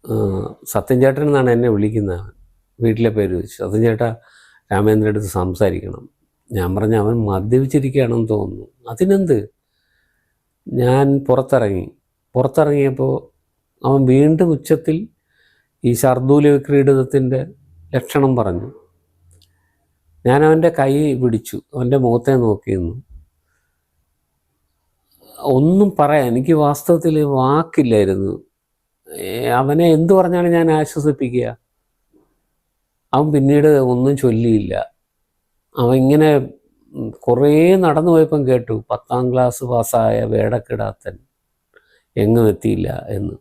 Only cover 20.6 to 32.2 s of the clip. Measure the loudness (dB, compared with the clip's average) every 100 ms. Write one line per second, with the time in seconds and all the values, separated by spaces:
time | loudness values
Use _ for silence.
20.6 | 2 0 -2 0 -2 0 -2 -2 -6 -14
21.6 | _ -6 -2 0 2 0 0 2 2 -2
22.6 | -4 -4 -6 -10 _ -20 _ _ _ _
23.6 | _ _ _ _ _ _ _ _ _ _
24.6 | _ _ _ _ _ _ _ -10 0 2
25.6 | 4 4 2 2 2 2 2 -2 0 2
26.6 | 2 -2 0 0 2 0 0 0 2 0
27.6 | 0 -2 2 2 2 0 -4 -8 _ _
28.6 | _ _ _ _ -20 -14 -10 -6 -2 0
29.6 | 0 2 2 2 4 2 2 0 0 2
30.6 | 2 0 -2 -2 -2 -2 -4 -4 -6 -10
31.6 | _ _ _ _ _ _